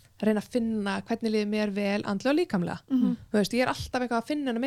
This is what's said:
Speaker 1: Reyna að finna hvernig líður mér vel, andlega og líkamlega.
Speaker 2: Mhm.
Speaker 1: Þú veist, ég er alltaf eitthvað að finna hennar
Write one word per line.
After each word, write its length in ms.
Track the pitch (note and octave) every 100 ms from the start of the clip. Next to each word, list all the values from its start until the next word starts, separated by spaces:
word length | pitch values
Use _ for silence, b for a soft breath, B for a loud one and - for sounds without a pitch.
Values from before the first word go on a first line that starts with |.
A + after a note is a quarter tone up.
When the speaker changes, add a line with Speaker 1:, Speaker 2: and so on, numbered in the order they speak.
| - -
Speaker 1:
Reyna 180 | G#3+ G#3+
að 80 | -
finna 500 | B3 A3+ A3 G3 G3
hvernig 280 | G3 A3+ A3+
líður 180 | G#3+ G#3
mér 220 | G#3+ G#3
vel, 280 | G3 G3+ G#3
andlega 280 | - G3 B3+
og 80 | D4+
líkamlega. 400 | F4 F#3 E3+ - -
Speaker 2:
Mhm. 280 | C4 B3+ A#3+ -
Speaker 1:
Þú 60 | G#3
veist, 140 | F#3+
ég 80 | A#3+
er 60 | B3+
alltaf 340 | C#4+ - B3+
eitthvað 200 | B3 A#3
að 40 | A3+
finna 240 | D4+ C4+
hennar 100 | A#3